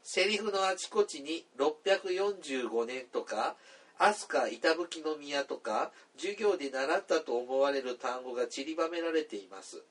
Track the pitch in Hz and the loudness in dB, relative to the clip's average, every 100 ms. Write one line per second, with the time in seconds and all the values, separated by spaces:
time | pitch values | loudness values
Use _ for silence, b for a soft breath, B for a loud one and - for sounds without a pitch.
0 | - 185 196 208 214 196 190 180 - 214 | -4 0 2 2 0 0 0 -2 -2 0
1 | 202 151 139 165 - - 147 151 196 190 | 0 0 -6 -8 -8 0 0 2 2 2
2 | 190 180 202 202 - 131 117 113 117 127 | 2 0 0 -2 -4 -4 0 0 -2 -4
3 | 127 120 - 104 135 - B B B - | -4 -4 -2 -2 -2 -4 B B B 4
4 | 190 208 - 143 117 117 165 160 170 165 | 4 4 0 0 0 2 2 2 0 -4
5 | 156 151 143 143 139 - 113 110 151 B | -4 -6 -4 -4 -4 -6 -2 -2 -2 B
6 | B - 180 208 208 180 139 131 139 180 | B -8 -6 0 2 2 0 -2 0 0
7 | - 165 - 120 123 135 139 139 127 120 | 2 0 2 -2 0 2 4 2 -2 -4
8 | 127 123 127 123 117 135 143 160 165 170 | -4 -4 -6 -2 -2 -2 -6 -2 -2 0
9 | 165 160 151 - - 95 - - - | 0 0 0 -8 -10 -16 -14 -16 -18